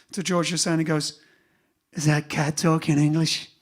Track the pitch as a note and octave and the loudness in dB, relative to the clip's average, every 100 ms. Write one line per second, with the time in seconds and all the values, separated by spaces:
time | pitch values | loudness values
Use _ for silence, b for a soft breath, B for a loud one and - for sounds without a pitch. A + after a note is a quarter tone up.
0 | B - E3+ F3 D#3+ E3 F#3 E3 D#3 D#3 | B -10 -2 0 0 -2 0 0 0 0
1 | D3 - b b b b b b _ - | -2 -8 b b b b b b _ -4
2 | D3+ D3 D3 - D3 D#3 E3+ D#3+ - D3 | 0 0 0 -4 -2 0 0 0 2 2
3 | D3 D#3 D#3+ - - _ | 2 2 0 -2 -8 _